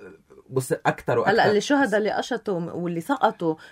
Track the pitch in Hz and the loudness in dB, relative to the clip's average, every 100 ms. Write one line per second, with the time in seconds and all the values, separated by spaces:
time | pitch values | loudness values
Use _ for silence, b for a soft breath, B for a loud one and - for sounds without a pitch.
0 | - - _ - - 131 127 156 - - | -20 -20 _ -20 -8 -4 -2 -2 -2 -2
1 | - 120 147 214 185 208 - 285 269 208 | -2 0 2 4 4 2 2 2 2 2
2 | 214 - - 233 - 180 170 - 175 170 | 0 -2 -4 -6 -4 -4 -4 -6 -4 -4
3 | 165 277 214 185 170 156 B | -4 0 2 2 -2 -4 B